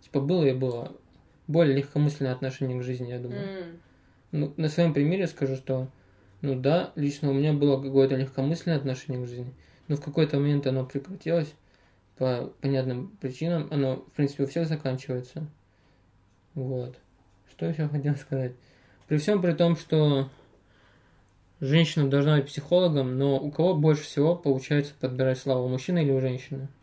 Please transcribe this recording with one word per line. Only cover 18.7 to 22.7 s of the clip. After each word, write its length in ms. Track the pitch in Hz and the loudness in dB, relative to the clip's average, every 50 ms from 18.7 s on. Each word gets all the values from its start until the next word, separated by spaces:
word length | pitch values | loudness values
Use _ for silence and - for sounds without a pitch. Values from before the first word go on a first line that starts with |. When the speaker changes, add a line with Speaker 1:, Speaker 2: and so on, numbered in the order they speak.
| _ _ _ _ _ _ _ _ | _ _ _ _ _ _ _ _
Speaker 1:
При 100 | 151 151 | -2 0
всём 240 | 151 - 208 202 | 2 2 0 2
при 100 | 180 180 165 | 2 0 2
том, 220 | 147 175 170 170 | 2 2 2 2
что 540 | 160 - - - 156 151 147 143 135 135 131 - _ - _ _ _ _ _ _ _ _ _ _ _ _ _ _ _ _ _ _ _ _ _ _ _ | 0 -2 -2 2 2 4 4 4 2 0 -4 -8 _ -20 _ _ _ _ _ _ _ _ _ _ _ _ _ _ _ _ _ _ _ _ _ _ _
женщина 480 | 156 131 143 165 170 156 - 160 147 135 | -2 2 4 4 4 4 2 2 2 4
должна 280 | 135 139 139 147 156 147 | 4 4 4 4 4 4
быть 100 | 139 - | 2 0
психологом, 680 | - - - - | -6 -12 -4 2